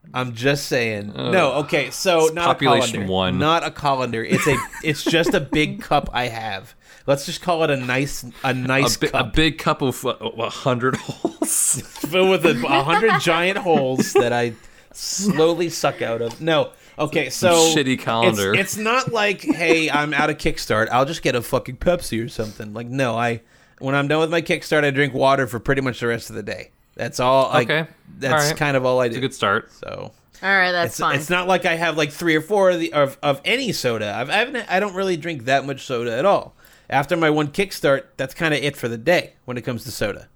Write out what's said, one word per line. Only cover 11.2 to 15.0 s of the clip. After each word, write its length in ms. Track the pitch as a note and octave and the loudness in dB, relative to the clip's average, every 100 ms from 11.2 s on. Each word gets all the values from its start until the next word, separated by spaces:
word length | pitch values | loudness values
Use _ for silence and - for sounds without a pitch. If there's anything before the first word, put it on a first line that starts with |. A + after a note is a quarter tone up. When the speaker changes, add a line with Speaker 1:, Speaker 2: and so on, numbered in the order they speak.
| - - - - - C3 - - C#3+ | -6 -4 -2 0 0 -2 -6 -8 -2
Speaker 1:
Filled 220 | F#3 F#3+ | 2 4
with 140 | F#3+ - | 4 4
a, 200 | A#3+ D3 | 2 2
a 160 | - | 2
hundred 380 | C#3 - A4+ - | 4 4 4 4
giant 380 | F3 E3 F3 G3 | 2 2 2 0
holes 540 | G3 D3+ C3 C3 - | 2 2 2 0 2
that 180 | - A#2+ | 4 4
I 220 | A#2+ A#2+ A2 - - _ | 2 0 -4 -20 -20 _
slowly 760 | - | -12